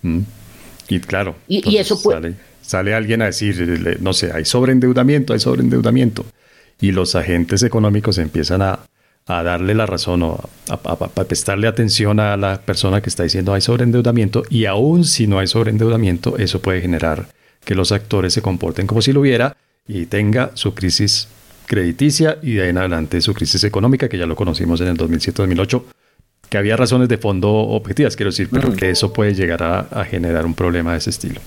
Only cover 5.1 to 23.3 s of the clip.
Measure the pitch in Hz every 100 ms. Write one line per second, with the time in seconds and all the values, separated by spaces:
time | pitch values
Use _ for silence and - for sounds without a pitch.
5.1 | 147 127 113 127 127 123 123 113 127 123
6.1 | 107 104 _ _ _ _ _ 98 95 87
7.1 | 90 87 87 82 101 120 113 107 104 107
8.1 | 90 78 85 73 95 98 95 - _ _
9.1 | _ - 87 85 87 92 110 107 87 -
10.1 | 87 82 80 - - - - - 82 -
11.1 | - 92 - - 98 110 110 110 - 104
12.1 | 107 104 101 98 95 - 95 95 98 98
13.1 | - 85 92 92 98 92 117 120 120 120
14.1 | 120 104 - - 117 107 98 139 175 160
15.1 | - 107 98 95 117 110 107 113 113 104
16.1 | 87 - - 98 90 98 92 90 82 80
17.1 | 80 - _ _ _ - 95 87 101 -
18.1 | 104 92 110 107 90 85 - 95 107 135
19.1 | 139 143 120 131 - _ _ - 98 85
20.1 | 101 104 117 135 - 101 - 92 - 101
21.1 | - - - - - - 104 87 85 143
22.1 | 147 156 156 151 107 92 87 92 85 76
23.1 | 85 -